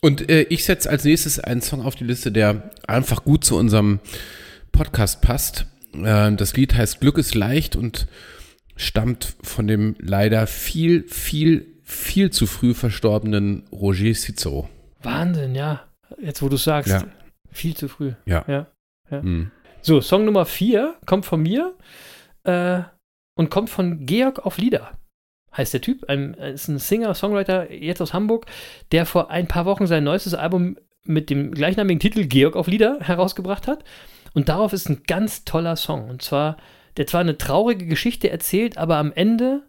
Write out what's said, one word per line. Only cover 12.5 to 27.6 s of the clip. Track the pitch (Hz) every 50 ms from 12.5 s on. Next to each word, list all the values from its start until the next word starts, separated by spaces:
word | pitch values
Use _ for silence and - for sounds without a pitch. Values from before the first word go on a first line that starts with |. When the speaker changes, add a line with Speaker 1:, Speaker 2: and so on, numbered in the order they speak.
| - - - 123 120
Speaker 1:
verstorbenen | - - 120 104 - - 120 104 107 110 110 107 101 101 101 101 - - - -
Roger | - 98 98 98 90 101 110 113
Cicero. | - - - - - - 85 69 69 71 - - - - - _ _ -
Speaker 2:
Wahnsinn, | 120 123 147 170 175 175 160 139 131 131
ja. | 135 143 151 151 131 - _ _ _ _ _ - - 262
Jetzt, | 160 143 - -
wo | 139
du's | 139 135 -
sagst. | - 156 147 139 107
Speaker 1:
Ja. | 95 95 - - - _ - - _ _ _ -
Speaker 2:
Viel | - - - 170 156
zu | - - 139
früh. | - _ 151 139 123 - _
Speaker 1:
Ja. | - 92 - -
Speaker 2:
Ja, | - 143 139 151 - _ _ _ _ _ _ _ _
ja. | 143 139 143
Speaker 1:
Mhm. | 92 87 82 82 98 - _ _ - - - -
Speaker 2:
So, | - 160 143
Song | - - - 196 214
Nummer | 214 208 196 175
vier | - - - 175 220 247 202 240 311 330 - -
kommt | - 190 196 185
von | - - 160 156
mir, | 165 196 254 330 370 370 370 - - - - - - - - - _ _ _ _
äh, | - 180 175 175 180 180 180 175 - _ _ _ _ _ _ _ _ _
und | - 165 156
kommt | - 190 220 220
von | - - 185 175 170 156 135
Georg | 127 185 220 254 269 262 - -
auf | 196 - -
Lieder, | 185 247 - - - - - - - _ _ _ _ _ _ _ _ _ _
heißt | - 135 117 -
der | 131
Typ, | - - 262 262 - -
ein, | 139 139 139 139 175
ist | - - 143 131 139 - -
ein | 151 139
Singer, | - - 196 226 233 220 190
Songwriter, | - - 202 208 202 196 190 185 185